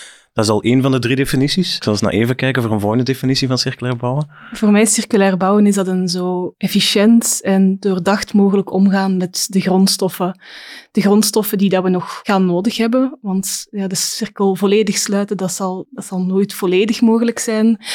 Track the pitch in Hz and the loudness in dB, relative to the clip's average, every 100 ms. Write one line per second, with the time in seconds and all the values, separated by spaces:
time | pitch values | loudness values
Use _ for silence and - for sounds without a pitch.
0 | - - _ - 107 107 113 127 131 131 | -20 -20 _ -4 0 0 2 2 2 0
1 | 113 131 139 131 139 - 175 - - 107 | 0 -2 0 0 0 0 -2 -2 -2 -2
2 | 107 95 117 127 131 131 117 107 104 117 | 0 0 0 0 -2 -2 -2 -2 0 0
3 | 127 131 127 135 131 127 131 - 123 120 | 0 -2 -2 0 0 -2 -4 -6 -6 -4
4 | 120 135 151 - - - 208 208 220 - | -4 -4 -6 -10 -16 -2 2 4 4 0
5 | - 208 196 185 190 208 202 202 185 185 | 0 2 2 2 2 4 4 2 0 -2
6 | 185 180 180 180 180 - 190 202 - 214 | -2 -2 -4 -4 -6 -6 -2 0 0 2
7 | 214 233 226 - 190 190 190 190 202 185 | 4 4 2 -4 0 2 2 0 -2 -2
8 | 180 196 - 202 202 202 190 185 196 196 | 0 -2 0 2 4 2 0 2 2 2
9 | 190 185 180 - - 190 185 190 190 - | 0 -2 -2 -6 -2 -2 2 2 2 2
10 | 185 - 185 185 - - - - - - | -4 -2 -6 -6 -16 -20 -20 -20 -6 -2
11 | 196 214 214 220 208 202 196 185 185 185 | 2 4 2 0 -2 0 2 2 2 0
12 | 175 - - 196 185 175 214 - 226 254 | -4 -10 -2 0 2 2 0 -2 0 0
13 | 262 302 202 190 - - - 208 190 190 | -2 -4 -6 -4 -4 -8 -10 -8 -6 -4
14 | - - 214 - 196 190 202 208 214 - | -6 -6 -8 -2 0 2 2 2 2 -2
15 | - 202 202 190 185 - 190 185 - 262 | -2 -2 -2 -4 -4 -4 -6 -6 -12 -14
16 | - 185 185 190 202 - 185 185 220 226 | -8 -4 0 0 0 -2 0 2 2 2
17 | 226 226 233 226 - 220 220 226 - | 4 4 0 -2 -4 0 2 0 -4